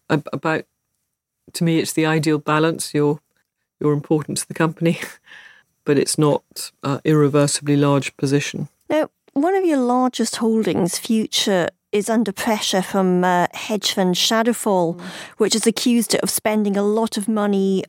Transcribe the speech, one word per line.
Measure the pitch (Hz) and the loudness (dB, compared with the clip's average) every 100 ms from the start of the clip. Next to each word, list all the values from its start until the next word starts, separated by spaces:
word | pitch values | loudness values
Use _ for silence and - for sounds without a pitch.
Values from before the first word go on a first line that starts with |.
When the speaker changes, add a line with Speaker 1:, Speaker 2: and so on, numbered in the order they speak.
| - | -4
Speaker 1:
a-, | 156 - | -4 -2
about, | 143 165 156 - _ _ _ _ _ _ _ _ | -6 -4 -4 -6 _ _ _ _ _ _ _ _
to | - | -4
me, | 170 160 | 0 0
it's | - | 0
the | - 156 | 0 0
ideal | 160 156 151 | 2 2 0
balance. | 151 151 160 165 - | 0 0 0 -2 -4
You're, | 147 147 147 _ _ _ _ _ - | 0 0 -2 _ _ _ _ _ -4
you're | 151 | -2
important | 147 - 156 - - | 0 0 -2 -2 -8
to | - | -6
the | |
company, | - 165 - 165 170 - - - - | -2 -2 0 -2 -2 -6 -16 -20 -20
<laughs> | - - _ _ - | -20 -20 _ _ 0
but | 143 | 0
it's | - - | 0 2
not, | 151 139 _ - - _ | 2 0 _ -18 -18 _
uh, | 143 139 - | -6 -2 2
irreversibly | 156 143 143 143 - 143 143 | 4 4 4 2 0 0 2
large | 143 143 123 - | 4 2 -2 -4
position. | 139 143 - - 151 _ - | -2 0 -2 -8 -10 _ -4
Speaker 2:
Now, | 311 - _ _ | -2 -2 _ _
one | 277 330 392 | -2 0 2
of | |
your | 370 285 | 2 2
largest | 247 247 254 - 226 - | 2 2 0 -2 -4 -2
holdings, | 226 220 190 - 180 - | 0 2 0 0 0 -2
Future | - 220 - - - 185 - - _ | -2 -2 0 -2 0 0 0 -6 _
is | 208 208 | -4 0
under | 226 208 | 0 -2
pressure | 190 - 214 - 196 | -2 -2 -2 0 -2
from, | 185 196 185 180 | 0 0 2 2
uh, | 185 180 175 | 2 2 0
hedge | - - 214 - | -4 -6 -4 -2
fund | - 185 175 | 0 0 0
Shadowfall, | - 226 226 226 233 190 170 175 | 0 0 0 0 0 0 0 -4
Speaker 1:
Mm. | 180 - - - | -10 -14 -10 -2
Speaker 2:
which | 202 220 | 0 2
is | 233 | 0
accused | 208 262 240 214 - | 2 2 2 2 -2
of | 196 | -2
spending | - 220 214 208 196 | -2 0 0 0 0
a | |
lot | 208 214 220 - | 0 0 -2 -4
of | 202 | -2
money | 220 208 196 196 190 | 0 0 2 2 0